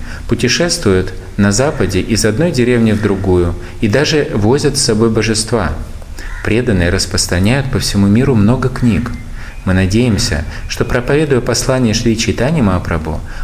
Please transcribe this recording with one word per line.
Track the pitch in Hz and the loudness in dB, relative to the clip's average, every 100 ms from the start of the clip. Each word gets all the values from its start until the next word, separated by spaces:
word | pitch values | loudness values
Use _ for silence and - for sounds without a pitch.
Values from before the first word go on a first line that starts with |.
| - - - | -8 -10 -4
путешествуют | 120 120 - 170 - - 92 95 - - - | -2 0 0 0 0 2 2 0 -6 -10 0
на | 101 | 2
Западе | 101 143 139 92 92 | 2 0 0 -2 -2
из | 80 104 110 | 0 0 0
одной | 104 175 | 0 0
деревни | 135 120 120 113 | 2 2 4 2
в | 101 | 2
другую | 104 95 95 90 85 85 - - | 0 0 2 2 2 -2 -8 -4
и | 110 | 0
даже | 123 151 156 - | 2 2 0 0
возят | 113 104 143 147 - | 0 2 2 2 0
с | |
собой | - 107 113 | 0 2 2
божества. | 113 107 107 - 117 78 76 - - - - - - | 2 0 -2 0 0 -2 -4 -8 -10 -12 -12 -10 -6
Преданные | - 110 123 92 85 | 0 0 2 2 2
распространяют | - - - - 90 101 139 135 | 0 -2 -2 -2 0 2 0 0
по | - | -2
всему | - 104 101 | 0 2 4
миру | 110 139 | 4 4
много | 113 101 123 127 | 4 4 2 0
книг. | - 120 87 - - - - - - 95 | 0 2 2 -2 -8 -10 -10 -10 -8 0
Мы | |
надеемся, | 92 95 107 123 98 - 73 - - - | 2 2 2 2 2 0 -2 -4 -8 -8
что, | - | -6
проповедуя | 110 123 123 143 147 127 | -2 -2 0 0 2 0
послание | 120 117 - 131 120 | 0 -2 0 0 2
Шри | 104 117 110 | 0 0 0
Чайтаньи | - - 123 165 | -2 -2 0 2
Махапрабху, | 104 90 - 82 80 76 - - | 2 0 -2 -4 -4 -6 -8 -8